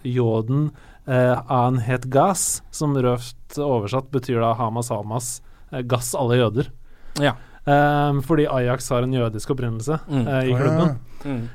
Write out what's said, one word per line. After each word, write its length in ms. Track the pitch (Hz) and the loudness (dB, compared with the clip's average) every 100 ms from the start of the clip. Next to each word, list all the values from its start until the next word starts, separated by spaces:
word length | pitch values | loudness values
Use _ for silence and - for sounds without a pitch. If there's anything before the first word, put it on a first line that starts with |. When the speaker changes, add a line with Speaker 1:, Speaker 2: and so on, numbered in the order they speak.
Speaker 1:
Jordan, 680 | 131 123 117 110 110 139 151 - - - - | -2 0 2 2 0 0 0 -4 -18 -14 -2
eh, 300 | 127 123 120 117 | 2 4 2 0
Anhet 600 | 127 123 131 113 127 127 | 2 2 2 0 -2 2
Gas», 520 | 135 180 185 - - - | 4 4 2 -2 -4 -8
som 240 | - 151 139 | -4 0 2
røft 400 | 123 120 120 - - - | 2 0 -4 -14 -10 -4
oversatt 500 | 143 123 101 127 127 | 0 0 0 -2 -2
betyr 300 | 139 127 117 | -4 0 2
da 120 | 117 117 | 2 2
«Hamas, 340 | 117 113 117 | 0 -2 -4
Hamas, 520 | 110 104 117 - - - - - | -4 -4 -6 -6 -10 -14 -20 -10
eh, 100 | 135 | -8
gass 320 | 123 123 120 165 | -2 -2 -2 -2
alle 220 | 123 123 | 2 2
jøder». 300 | 113 110 - - - - - - | 2 0 -4 -10 -18 -16 -10 0
Speaker 2:
Ja. 140 | 143 120 - - - | 0 0 -8 -6 2
Speaker 1:
Ehm, 540 | 143 147 147 147 139 | 4 4 4 2 0
fordi 240 | 135 160 147 | 2 2 2
Ajax 400 | 135 123 127 - | 2 0 -2 0
har 140 | 123 | 0
en 100 | 123 | 2
jødisk 360 | 131 117 107 - | 0 0 -2 -4
opprinnelse, 460 | 131 120 113 110 156 - | -2 -2 -4 -4 -4 -2
Speaker 2:
Mm. 180 | 139 120 | -2 0
Speaker 1:
eh, 160 | 131 | 0
i 80 | 131 | 2
Speaker 3:
Å, 60 | 123 | 2
ja. 60 | |
Speaker 1:
klubben. 340 | 143 160 170 131 - - | 2 2 2 0 -8 -10
Speaker 2:
Mm. 260 | 143 127 117 | -6 -6 -8